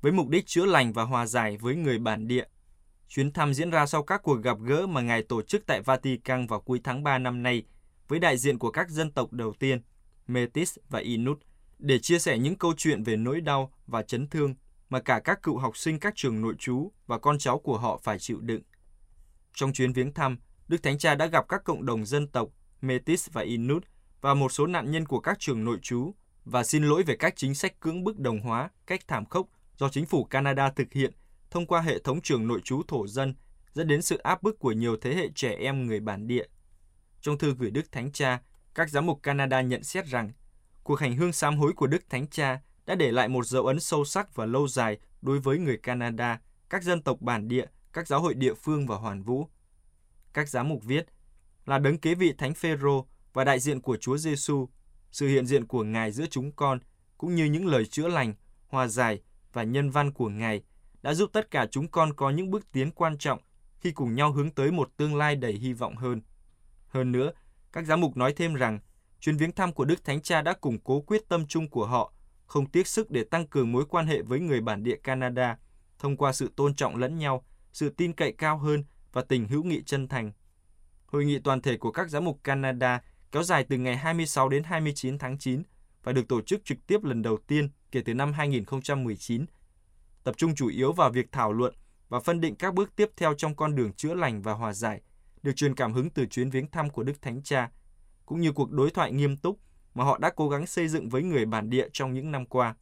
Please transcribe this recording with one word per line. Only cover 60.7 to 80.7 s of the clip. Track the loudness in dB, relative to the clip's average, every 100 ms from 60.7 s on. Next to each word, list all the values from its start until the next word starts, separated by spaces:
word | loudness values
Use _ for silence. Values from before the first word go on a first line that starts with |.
| -20 -20 -10
đã | -4
giúp | 0 0
tất | 0 -2
cả | -2 -2
chúng | -2 -4
con | 2 2
có | 2 0
những | 0 0
bước | -4 -4
tiến | -2 -2
quan | 0 -2 0
trọng | -2 -2 _ _ -20 -6
khi | -6
cùng | -2 -2
nhau | 2 2
hướng | 2 -2
tới | 2 2
một | 2 -2 _
tương | 0 2
lai | 2 0
đầy | -2
hy | -2 -4
vọng | -4 -6 -4
hơn. | -4 -4 -6 -20 -20 _ -20 -20 -6
Hơn | -2 0
nữa, | 2 0 -2 -20 _ -14
các | -10
giám | 0 2
mục | 2 2
nói | 0
thêm | 2 -2
rằng, | 2 0 0 -8 _ _ _
chuyến | -2 2
viếng | 0
thăm | 0 -2
của | 0
Đức | 0 0
Thánh | 0 -4
Cha | 2 2
đã | 2
củng | -2 -2 -4
cố | 0 -2
quyết | 2 -2 2
tâm | -2 0
chung | -2 -2
của | -2 0
họ, | 0 -2 -6 -20 _ _
không | -2 2
tiếc | 2 2
sức | 0 0
để | -2
tăng | 0 -2 0
cường | 0 2
mối | 2 0
quan | 0 0
hệ | 0
với | 0 -2
người | 0 0
bản | 0 -4
địa | -2 -4
Canada, | -2 -2 -2 0 -2 -2 -12 -20 _ _
thông | -4 0
qua | 0
sự | 0 -4 0
tôn | 0
trọng | 2 -2 0
lẫn | -2 -2
nhau, | -2 -2 -6 -20 -20
sự | -4 -4
tin | 0 -2
cậy | 0 -2
cao | 0 -2 0
hơn | 2 0 -2 -14 -8
và | -6
tình | 0 0 2
hữu | -2
nghị | 0 -2 -2
chân | -4 -2
thành. | -4 -6 -10 _ _ _